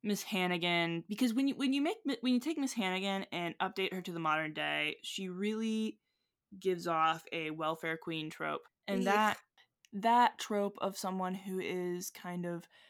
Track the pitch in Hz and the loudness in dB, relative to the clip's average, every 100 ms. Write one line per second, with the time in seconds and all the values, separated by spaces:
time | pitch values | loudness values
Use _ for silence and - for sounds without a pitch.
0 | 214 208 - 196 180 180 175 170 170 170 | 0 -2 -2 0 2 2 2 2 2 0
1 | - 208 254 226 277 254 269 277 302 440 | -4 0 2 4 2 2 0 2 0 0
2 | 277 269 254 247 285 311 269 - 190 185 | -4 -2 2 2 2 -2 -2 0 0 0
3 | 196 196 - 170 175 - 190 190 190 185 | 0 -2 -4 -4 -4 -2 -4 0 -2 -2
4 | 180 170 160 156 156 156 151 151 151 - | -6 -2 2 2 0 -2 -2 0 -2 -4
5 | - - 190 180 202 214 226 220 220 - | -8 -6 -6 -2 -2 0 0 0 -2 -6
6 | _ _ _ _ _ 196 190 180 170 160 | _ _ _ _ _ -4 -2 0 0 4
7 | 160 160 - 170 156 156 156 160 165 160 | 4 2 -4 -6 -4 -2 -2 -2 -2 -4
8 | 170 160 156 - 156 143 - _ - 190 | -4 -4 -6 -6 -4 -4 -8 _ -4 0
9 | 190 202 214 - _ _ _ _ _ 202 | 4 4 4 0 _ _ _ _ _ 0
10 | 226 240 240 - - 208 202 202 196 190 | 6 8 6 4 -2 0 0 0 -4 -2
11 | 190 190 185 190 190 185 - 180 180 175 | -4 -2 -2 -4 -4 -4 -2 -2 -2 -2
12 | 185 - 180 175 175 170 - - - | -6 -10 -8 -4 -2 -4 -8 -20 -20